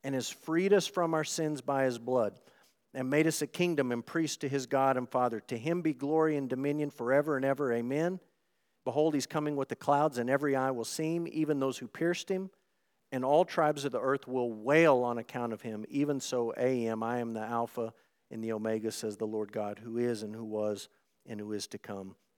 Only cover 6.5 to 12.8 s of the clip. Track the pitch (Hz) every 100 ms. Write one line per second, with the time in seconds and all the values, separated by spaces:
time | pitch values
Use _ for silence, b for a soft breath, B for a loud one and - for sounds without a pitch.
6.5 | 127 139 147 147 - 120 135 147 139 135
7.5 | 135 139 117 120 143 170 185 _ _ _
8.5 | _ _ _ - 120 156 147 - 160 147
9.5 | 143 135 - - 143 151 123 120 139 147
10.5 | 135 131 127 110 - 160 170 170 156 151
11.5 | 143 135 123 120 - 165 175 - 190 190
12.5 | _ _ _